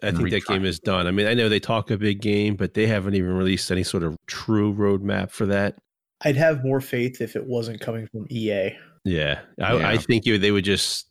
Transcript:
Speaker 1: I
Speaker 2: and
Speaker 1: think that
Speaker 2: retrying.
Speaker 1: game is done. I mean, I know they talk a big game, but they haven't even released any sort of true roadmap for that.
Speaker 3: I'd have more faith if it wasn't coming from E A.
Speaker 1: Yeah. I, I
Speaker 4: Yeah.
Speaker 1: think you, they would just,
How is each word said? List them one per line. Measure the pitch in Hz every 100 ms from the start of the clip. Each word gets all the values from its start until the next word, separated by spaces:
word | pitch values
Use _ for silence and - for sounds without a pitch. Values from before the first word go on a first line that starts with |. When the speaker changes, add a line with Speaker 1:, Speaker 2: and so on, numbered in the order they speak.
Speaker 1:
I | 101
Speaker 2:
and | 87
Speaker 1:
think | 98
that | 101
Speaker 2:
retrying. | -
Speaker 1:
game | 98
is | 95 85
done. | 104 95 87
I |
mean, | 101 104
I |
know | 120 113
they | 104
talk | - 113 98
a | 101
big | 104 101
game, | 107 104 104 101
but | 92
they | 107 110
haven't | 107 98
even | 98 90 92
released | 92 - -
any | 92
sort | 90 98
of | 82 80 -
true | - - 107 104
roadmap | 101 101 98 101 98 95
for | - 101
that. | 101 101 - _ _ _ _
Speaker 3:
I'd | 151 135
have | 160 143
more | 131 135
faith | 135 123 127 127
if | 113 -
it | -
wasn't | 120 117 107
coming | - 113 107
from | 110 104
E | 120 107
A. | 101 95 - - _
Speaker 1:
Yeah. | 95 82 73 69 - -
I, | 98
I | 123 90
Speaker 4:
Yeah. | 113
Speaker 1:
think | - 113 113
you, | 107
they | 104
would | 101
just, | 92 95 - - -